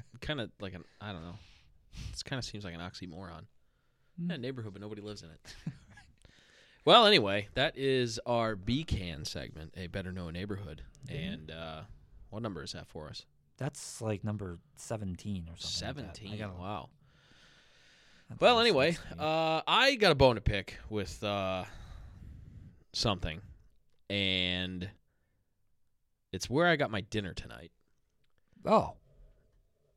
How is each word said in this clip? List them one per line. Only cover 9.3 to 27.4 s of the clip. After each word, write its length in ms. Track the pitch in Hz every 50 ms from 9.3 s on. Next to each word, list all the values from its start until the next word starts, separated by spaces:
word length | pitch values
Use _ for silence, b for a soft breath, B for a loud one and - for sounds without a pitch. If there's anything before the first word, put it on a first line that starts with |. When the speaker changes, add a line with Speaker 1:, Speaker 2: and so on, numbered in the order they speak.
| - 80 64 53 - 78 78 80 -
Speaker 1:
A 120 | - 92 85
Better 260 | 85 98 90 92 92
Known 180 | 95 87 82
Neighborhood. 520 | 80 87 98 101 101 98 101 85 78 69 - - - - -
Speaker 2:
Mm-hmm. 280 | - - 73 80 82 -
Speaker 1:
And, 180 | 78 78 78
uh, 300 | 80 82 82 80 78 80 104 - - - - - - - - -
what 120 | 98 110
number 220 | 117 110 92 78 67
is 80 | -
that 160 | - 85 - -
for 220 | - 80 76 78
us? 160 | - - - _ _ _ _ _ _ -
Speaker 2:
That's, 440 | 127 151 - - - - - -
like, 220 | 113 110 107 95 -
number 360 | 107 107 101 101 90 85 85 - _ _ -
seventeen 720 | - - 117 104 107 95 90 - - 101 101 90 82 82
or 80 | 85 -
something 480 | - - - - - 113 139 147 -
like 80 | 85 82
that. 80 | -
I 20 | 107
Speaker 1:
Seventeen, 160 | 98 107 101
Speaker 2:
gotta 140 | 107 98 92
Speaker 1:
wow. 360 | 87 90 98 107 85 71 - _ _ b b b b b b b b b b b b b b b b b b b b b b b b b b
Speaker 2:
That's 100 | 117 117
Speaker 1:
Well, 160 | 165 220 247
Speaker 2:
what 60 | 226
it 80 | 233 233
Speaker 1:
anyway, 220 | 185 131 135 165 175
Speaker 2:
seems 100 | - - -
to 60 | - 165
me. 40 |
Speaker 1:
uh, 400 | 151 156 156 160 160 160 160 156 - -
I 280 | 170 214 254 277 285
got 180 | 226 208 185 151
a 20 |
bone 200 | 135 135 127 117
to 60 | 104
pick 360 | - - 104 98 - - - - - -
with, 320 | 107 104 95 85 - - 107
uh, 400 | 104 101 101 95 95 95 92 92 - B B B B B B B B B B B B B B B B B B B B B B B _ -
something, 480 | - - 117 98 87 - 85 78 85 - - - - - - - _ _ _ _ _ _ -
and 800 | 101 101 98 95 92 92 90 90 90 90 92 92 92 90 92 101 - - _ _ _ _ _ _ _ _ _ _ _ _ _ _ _ _ _ _ _ _ _ _ _ _ _ _
it's 180 | - 92 - -
where 180 | 117 151 175 175
I 100 | 165 143
got 120 | 143 -
my 120 | 110 101
dinner 320 | - - - 107 101 87 -
tonight. 380 | -